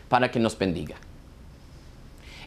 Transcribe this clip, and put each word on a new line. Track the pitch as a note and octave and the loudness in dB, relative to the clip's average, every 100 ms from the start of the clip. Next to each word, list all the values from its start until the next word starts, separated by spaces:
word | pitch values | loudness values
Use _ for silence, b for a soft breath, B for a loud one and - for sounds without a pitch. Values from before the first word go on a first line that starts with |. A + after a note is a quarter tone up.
| - | 2
para | B2 B2 | 4 6
que | B2 | 4
nos | A2+ - | 2 4
bendiga. | F#2+ E2+ D#2+ - - - - - - - - - - - - B B B | 2 0 -4 -10 -16 -18 -20 -20 -20 -18 -20 -20 -18 -18 -18 B B B